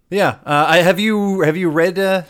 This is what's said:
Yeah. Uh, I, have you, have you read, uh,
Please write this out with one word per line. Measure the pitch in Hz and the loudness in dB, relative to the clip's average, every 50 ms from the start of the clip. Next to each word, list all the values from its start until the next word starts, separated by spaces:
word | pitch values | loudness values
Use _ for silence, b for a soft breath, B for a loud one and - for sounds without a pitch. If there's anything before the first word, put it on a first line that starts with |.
| _ - | _ -6
Yeah. | 180 202 185 135 110 - - | -4 -2 -2 -2 -2 -4 -6
Uh, | 139 147 147 151 147 | -2 -2 0 2 2
I, | 160 180 | 2 2
have | 170 180 180 185 | 4 2 2 0
you, | 214 220 214 208 202 196 190 190 | 0 -2 -2 0 -2 -2 -2 0
have | 156 151 156 | 0 0 0
you | 185 185 165 | 0 -2 -2
read, | 147 160 165 190 175 196 | 0 0 0 0 0 -2
uh, | 196 190 190 185 170 | -2 -2 -2 -4 -4